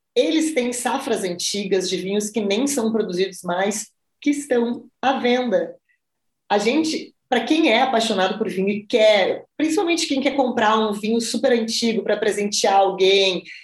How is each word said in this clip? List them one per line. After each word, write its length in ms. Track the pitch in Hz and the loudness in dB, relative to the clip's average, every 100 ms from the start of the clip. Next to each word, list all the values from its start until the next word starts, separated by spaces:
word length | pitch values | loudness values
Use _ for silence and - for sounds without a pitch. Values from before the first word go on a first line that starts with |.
| _ | _
Eles 380 | 240 311 311 - | 0 2 0 0
têm 220 | 254 247 | -2 -2
safras 500 | 240 254 277 254 208 | -4 -4 -4 -2 -2
antigas 640 | 185 175 - 202 196 190 170 | -2 -4 -4 -4 -2 -2 0
de 80 | 180 | -4
vinhos 320 | 185 208 208 | -2 -4 -2
que 140 | 233 | -4
nem 240 | 196 208 285 | -2 0 0
são 260 | 247 220 | 0 0
produzidos 480 | 220 185 175 190 - | -2 -2 -2 -4 -4
mais, 440 | 180 175 208 214 - _ _ _ | -4 -2 -2 -4 -10 _ _ _
que 80 | 294 | -2
estão 560 | 285 - 240 233 240 - _ | -2 -2 0 0 -4 -12 _
à 180 | 262 277 | -2 0
venda. 560 | 240 247 247 180 165 - _ _ _ _ _ _ - | 0 0 0 -2 -2 -10 _ _ _ _ _ _ -4
A 80 | 208 | 0
gente, 560 | 220 294 320 262 - _ _ | 2 0 0 -4 -10 _ _
pra 120 | 254 | -4
quem 320 | 247 311 302 | 0 2 4
é 100 | 226 | 4
apaixonado 560 | 262 226 226 190 190 196 | 2 0 0 0 0 0
por 100 | 190 | -4
vinho 200 | 185 196 | -2 -2
e 180 | 208 - | -4 -2
quer, 580 | 220 214 202 180 - - - | 4 4 4 2 -2 -8 -4
principalmente 500 | 311 415 339 330 - | -2 0 0 0 0
quem 140 | 269 | 0
quer 160 | 277 277 | 0 0
comprar 420 | 247 226 214 220 | 0 2 2 2
um 140 | 220 | 0
vinho 280 | 202 214 233 | -2 -2 -2
super 320 | - 233 262 | -2 -2 2
antigo 500 | 233 226 - 233 220 | 2 0 -2 0 0
pra 140 | - 208 | -2 0
presentear 600 | 208 202 202 - 208 196 | 0 0 -2 0 2 4
alguém, 680 | 190 185 190 196 190 175 - - | 4 4 4 4 2 0 -8 -18